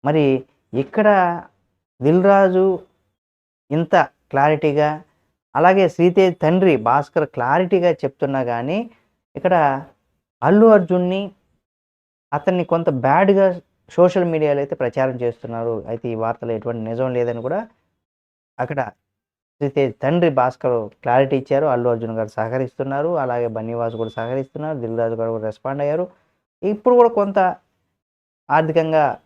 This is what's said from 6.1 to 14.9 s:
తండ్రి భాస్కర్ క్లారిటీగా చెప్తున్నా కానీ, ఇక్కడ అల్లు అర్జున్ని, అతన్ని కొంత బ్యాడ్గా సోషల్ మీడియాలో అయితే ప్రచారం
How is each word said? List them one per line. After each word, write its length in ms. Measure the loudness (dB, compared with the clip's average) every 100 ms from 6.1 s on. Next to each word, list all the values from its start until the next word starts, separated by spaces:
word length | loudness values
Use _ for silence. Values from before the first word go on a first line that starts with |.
| 4 2 2
తండ్రి 300 | 0 2 2 2 2
భాస్కర్ 380 | 0 0 -4 -4 -4
క్లారిటీగా 540 | -2 0 0 2 0 0
చెప్తున్నా 380 | -6 _ -4 -2 -4
కానీ, 280 | -4 -4 -6 -8 _ _ _ _ -6
ఇక్కడ 160 | 0 2 2 0 -8 _ _ _ _ _ 2
అల్లు 180 | 6 8 6
అర్జున్ని, 460 | 4 0 0 -4 -8 _ _ _ _ _ _ _ _ _ _ -4
అతన్ని 300 | -2 -2 0
కొంత 140 | 0 0 0 0
బ్యాడ్గా 400 | 2 4 4 2 0 _ _ _ 2
సోషల్ 340 | 2 2 -2
మీడియాలో 300 | 0 0 0
అయితే 140 | -2 -4
ప్రచారం 340 | -4